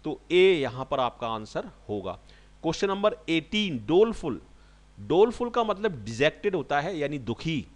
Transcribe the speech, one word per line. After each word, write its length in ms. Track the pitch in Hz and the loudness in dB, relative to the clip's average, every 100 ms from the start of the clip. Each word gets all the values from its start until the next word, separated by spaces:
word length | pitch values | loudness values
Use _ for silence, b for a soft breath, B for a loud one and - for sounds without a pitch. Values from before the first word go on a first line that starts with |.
तो 160 | 156 139 - | -8 -10 0
ए 100 | 175 190 175 | 4 6 4
यहाँ 260 | 131 123 131 | 0 -6 -4
पर 80 | 143 | 0
आपका 280 | 120 - 117 | -2 -2 -6
आंसर 420 | 110 107 160 214 - - | -6 -6 -10 -10 -16 -8
होगा। 300 | 104 92 90 b b b b | -6 -6 -10 b b b b
क्वेश्चन 240 | 190 - 196 | -4 -2 -2
नंबर 300 | 196 208 - - | 2 0 0 -2
एटीन, 560 | 165 156 214 202 127 104 | -2 0 -2 -2 -4 2
डोलफुल। 560 | 170 226 214 165 113 - b b b b - | 4 6 2 -6 -6 -10 b b b b -18
डोलफुल 500 | 101 160 226 220 240 | 0 4 4 2 -2
का 140 | 240 | -2
मतलब 400 | 220 190 214 139 101 | -2 -2 -4 -4 -10
डिजेक्टेड 500 | 117 147 - 202 180 | 0 0 2 -4 -2
होता 240 | 127 143 | -2 -2
है, 180 | 160 175 | -2 -4
यानी 220 | 143 147 | -4 -4
दुखी 460 | 113 113 165 160 - | -6 -6 -4 -4 -6